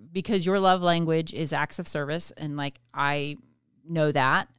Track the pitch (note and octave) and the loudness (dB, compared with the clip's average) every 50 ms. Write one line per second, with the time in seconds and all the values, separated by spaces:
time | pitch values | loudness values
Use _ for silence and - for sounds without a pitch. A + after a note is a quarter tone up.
0 | G#2+ D#3 E3+ F#3+ - - A3+ G3 E3 F#3 F#3+ G3+ F#3+ F#3 F#3 F#3 F3 F3 E3+ E3+ | -16 -10 -8 -6 -4 -2 0 0 2 2 2 4 4 4 4 4 4 2 2 4
1 | E3+ D#3+ D#3+ D#3+ E3 - - A2 D#3+ D3 D#3 C#3 D3 - - - E3+ - - D3+ | 2 2 2 0 0 -2 -4 -6 -6 -4 -2 -2 -4 -4 -6 -8 -8 -6 -6 -4
2 | C#3+ C#3 D#3 E3+ E3+ - - - D#3 D3+ C#3+ D3 C#3+ C#3+ - - _ _ - C#3 | -4 -4 -4 -6 -6 -8 -10 -8 -8 -8 -6 -4 -6 -6 -6 -10 _ _ -4 -2
3 | C#3+ C#3+ D3 D3 C#3+ D3 D3 - - _ _ _ _ _ _ _ _ D#3 E3+ D#3+ | 0 0 0 0 -2 -4 -8 -10 -16 _ _ _ _ _ _ _ _ -4 0 2
4 | D3+ D3+ C#3+ C#3+ C3 C3 D3+ F#3+ - - _ | 2 2 4 4 4 4 2 2 0 -4 _